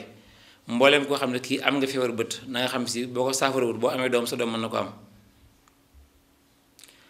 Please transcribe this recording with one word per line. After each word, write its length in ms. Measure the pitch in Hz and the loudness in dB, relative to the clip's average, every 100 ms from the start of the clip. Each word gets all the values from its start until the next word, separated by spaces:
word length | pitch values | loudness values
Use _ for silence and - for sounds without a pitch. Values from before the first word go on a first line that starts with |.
| - - - - - - - | -6 -20 -20 -20 -20 -18 -4
Mboolem 380 | 120 139 143 139 | 4 6 6 2
koo 100 | 139 | 0
xam 140 | 131 | 0
ne 60 | 123 | -2
kii 200 | 127 131 | -2 -2
am 160 | 131 143 | 0 0
nga 80 | 135 | 0
feebaru 260 | 135 123 | 0 -2
bët, 300 | 113 113 - 135 | -2 -4 -6 -6
na 120 | 123 | -4
nga 80 | 127 | -2
xam 180 | 131 117 | -2 -4
si 200 | 117 123 | -4 -4
boo 180 | 123 | -2
ko 80 | 131 | 0
saafarawul, 460 | 131 135 131 120 113 | 2 2 2 0 0
boo 100 | 123 | 0
amee 220 | 131 127 | 0 2
doom, 160 | 120 117 | 2 0
sa 100 | 120 | -2
doom 140 | 117 | -2
mën 80 | 113 | -2
na 80 | 113 | -2
ko 80 | 107 | -2
am. 160 | 101 - - - - _ - _ _ _ _ - - _ _ _ _ _ _ - - - | -4 -8 -20 -20 -20 _ -20 _ _ _ _ -20 -20 _ _ _ _ _ _ -20 -20 -20